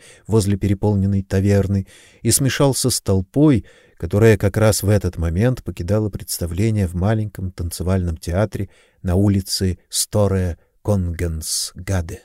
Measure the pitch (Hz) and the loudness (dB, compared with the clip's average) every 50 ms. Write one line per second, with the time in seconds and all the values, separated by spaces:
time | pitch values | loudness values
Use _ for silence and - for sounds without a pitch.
0 | - - - - _ - 107 113 95 101 101 95 101 98 101 98 104 107 104 98 | -12 -20 -20 -14 _ 0 2 2 2 2 0 0 0 0 0 2 0 0 2 2
1 | 95 98 101 98 98 - 98 95 95 101 101 98 95 95 101 98 95 - - - | 2 2 0 -2 -2 0 0 0 2 4 4 4 2 2 0 -2 -2 -6 -12 -20
2 | - - _ _ - 117 - - 139 127 - - 143 135 123 - - 120 - - | -20 -20 _ _ -2 0 0 2 0 0 2 2 2 2 2 0 -2 -2 -2 -2
3 | - 101 98 95 92 _ - 139 151 156 131 95 - - - _ _ _ _ - | -2 0 0 0 0 _ 2 4 4 4 4 2 0 -4 -20 _ _ _ _ -12
4 | - 80 98 104 113 113 104 - 107 98 - 110 107 110 98 - 101 101 107 95 | -6 -2 2 4 6 6 6 6 2 0 2 4 2 4 2 2 2 2 2 2
5 | - 87 - 87 85 85 80 95 117 127 127 - - - 92 - 87 87 104 110 | 0 -2 -4 -2 -2 -2 0 2 0 0 0 -2 -8 -12 -10 -8 -4 -2 0 0
6 | 107 101 - - - - - - 90 82 85 90 110 113 107 104 95 87 90 87 | 0 -2 -6 -8 -10 -8 -8 -6 -6 -4 -2 -2 -2 0 0 0 -2 -2 -2 -2
7 | 92 107 113 110 107 101 - - 95 90 - - 85 82 - - 82 90 95 95 | 0 0 0 0 -2 -6 -8 -8 -10 -10 -8 -8 -8 -8 -6 -6 -2 -2 0 0
8 | 90 85 82 - - 85 85 98 110 101 - 87 80 - _ _ _ _ _ _ | 0 -2 -4 -6 -6 -4 -2 0 -2 -2 -4 -8 -8 -10 _ _ _ _ _ _
9 | - 92 87 95 101 104 98 98 - - - - 98 92 90 - _ - - - | -4 0 0 2 2 2 2 0 0 -2 -4 -2 -2 -2 -2 -4 _ -8 -6 -6
10 | - - - 104 101 - 95 95 90 87 80 - _ _ _ _ - 107 104 95 | -4 -2 0 0 0 2 0 0 -2 -2 -4 -8 _ _ _ _ -4 -2 0 0
11 | 90 85 82 85 90 82 80 80 - - - - - - - - 87 - 95 90 | 0 -2 -4 -4 -4 -4 -4 -6 -6 -6 -6 -6 -6 -8 -10 -12 -6 -4 -4 -4
12 | 82 82 - - | -4 -6 -10 -14